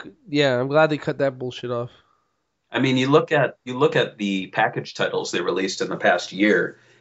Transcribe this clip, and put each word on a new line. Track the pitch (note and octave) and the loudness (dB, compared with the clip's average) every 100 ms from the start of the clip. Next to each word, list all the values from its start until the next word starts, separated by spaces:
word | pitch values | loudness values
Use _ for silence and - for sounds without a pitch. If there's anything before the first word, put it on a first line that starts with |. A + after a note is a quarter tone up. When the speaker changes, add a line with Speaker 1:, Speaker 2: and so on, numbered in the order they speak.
| - - G3+ | -18 -20 -4
Speaker 1:
yeah, | C#3+ C#3 B2 | 2 2 2
I'm | C3 | 2
glad | D3+ D#3 | 4 4
they | D3 | 2
cut | - C3+ | -4 -2
that | C#3 B2+ | -2 -2
bullshit | B2+ - B2 | -10 -8 -6
off. | A#2+ A#2+ _ _ _ _ _ _ _ _ | -6 -6 _ _ _ _ _ _ _ _
Speaker 2:
I | A#2+ | -2
mean, | C3 B2+ | 2 2
you | C3 | 4
look | D3+ E3 | 4 4
at, | D3+ B2 - B2 | 2 2 -2 -10
you | B2+ | 0
look | D#3+ C3+ | 2 2
at | G#2+ - | -2 -2
the | G2+ F#2+ F#2 | -2 -2 -4
package | - A#2 B2 - - | -2 -2 -2 -10 -4
titles | F#2 F#2 E2+ | -2 -2 -4
they | F#2+ | -4
released | F2+ F2+ G2 - | -2 -2 -4 -4
in | F2+ | -6
the | F2 | -2
past | G#2 F2 - | 0 0 -2
year, | F2+ G#2 F2 - - _ _ | 0 2 2 0 -6 _ _